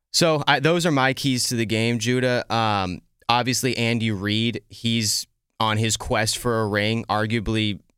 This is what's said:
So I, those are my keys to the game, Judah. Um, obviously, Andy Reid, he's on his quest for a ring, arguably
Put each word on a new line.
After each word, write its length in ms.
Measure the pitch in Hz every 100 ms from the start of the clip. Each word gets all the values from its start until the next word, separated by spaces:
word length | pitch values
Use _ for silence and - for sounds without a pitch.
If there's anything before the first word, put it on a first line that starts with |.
| _
So 320 | - 170 156 143
I, 120 | 143
those 260 | 143 175 170
are 60 |
my 220 | 139 131
keys 320 | 131 139 127 -
to 100 | 117
the 100 | 113
game, 320 | 110 117 120
Judah. 520 | 113 127 127 123 -
Um, 480 | 113 110 104 92 87 _ _ -
obviously, 480 | 120 123 120 131 117
Andy 340 | 117 117 110
Reid, 500 | 101 101 107 117 98 -
he's 560 | 101 117 117 107 - - _ _ -
on 180 | 110 107
his 200 | 113 107
quest 400 | - 117 110 -
for 240 | 123 113
a 60 | 107
ring, 360 | 101 104 113 -
arguably 680 | 104 107 113 104 110 107 98 _